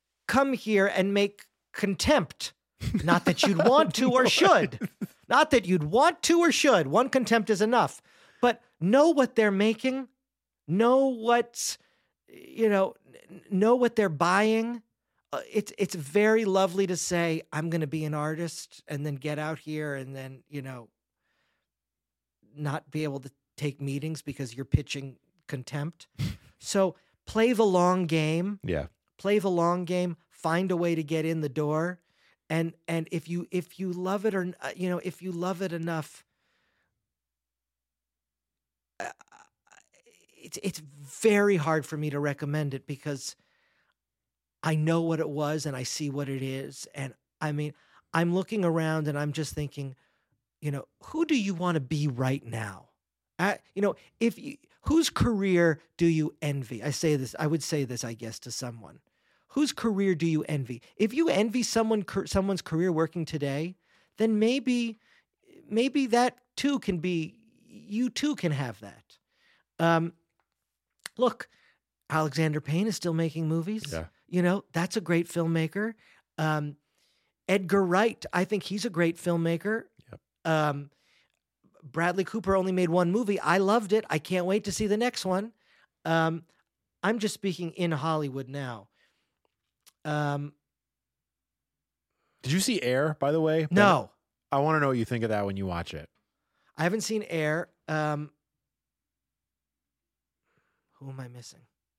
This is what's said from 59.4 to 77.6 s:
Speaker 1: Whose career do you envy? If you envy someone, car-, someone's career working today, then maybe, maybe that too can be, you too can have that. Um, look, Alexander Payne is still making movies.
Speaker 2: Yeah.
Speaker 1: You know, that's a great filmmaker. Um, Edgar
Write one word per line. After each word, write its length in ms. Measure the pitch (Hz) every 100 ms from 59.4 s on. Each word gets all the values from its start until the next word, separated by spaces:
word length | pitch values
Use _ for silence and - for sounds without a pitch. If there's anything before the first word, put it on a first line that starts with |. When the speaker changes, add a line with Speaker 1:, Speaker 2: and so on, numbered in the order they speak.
| _
Speaker 1:
Whose 240 | 277 302
career 420 | - 233 196 196
do 120 | 160 165
you 160 | 156
envy? 380 | 160 151 127 120 _ -
If 160 | 208
you 140 | 254 320
envy 340 | 185 220 247
someone, 400 | 214 226 220 214
car-, 240 | 170 202 156
someone's 360 | 196 196 185
career 300 | - 160 185
working 320 | 160 160 175
today, 520 | 156 156 139 139 175 185 _ _ _ -
then 200 | 220 208
maybe, 600 | 226 269 247 240 233 214 _ _ _ _ _ - -
maybe 380 | 214 262 277 254
that 300 | 240 247 - _ -
too 220 | 285 269
can 200 | - 175
be, 380 | 180 170 160 - _ _ _
you 440 | 208 160 214 247
too 260 | - 294 -
can 160 | 170
have 260 | 143 127 110
that. 380 | 101 - _ _ _ _ _ _ _ -
Um, 340 | 165 165 170 - _ _ _ _ _ _ _ _ - -
look, 320 | 247 - - _ _ _ _ _ -
Alexander 500 | 156 156 143 156 147
Payne 260 | 143 165 214
is 100 | 180
still 180 | 175
making 340 | 160 165 156 156
movies. 360 | 165 165 214 147
Speaker 2:
Yeah. 140 | 82 82 _ -
Speaker 1:
You 140 | 180
know, 220 | 175 196 -
that's 240 | 165 180 226
a 40 |
great 260 | 165 170 175
filmmaker. 640 | 175 165 165 160 202 220 220 _ _ _ -
Um, 380 | 156 151 147 147 _ _ _ _ _ _ -
Edgar 360 | 196